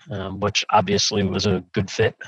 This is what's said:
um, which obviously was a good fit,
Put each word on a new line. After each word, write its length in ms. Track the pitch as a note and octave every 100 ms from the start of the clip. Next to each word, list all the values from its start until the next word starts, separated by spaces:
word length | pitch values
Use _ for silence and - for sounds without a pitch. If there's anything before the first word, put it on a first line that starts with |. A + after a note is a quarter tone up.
| -
um, 300 | G#2 F#2 F#2+
which 260 | G2+ - -
obviously 500 | G#2 F#2 G2+ - G#2+
was 240 | G2 F2+ G2+
a 180 | F#2 F2+
good 180 | - G2
fit, 240 | - A2 -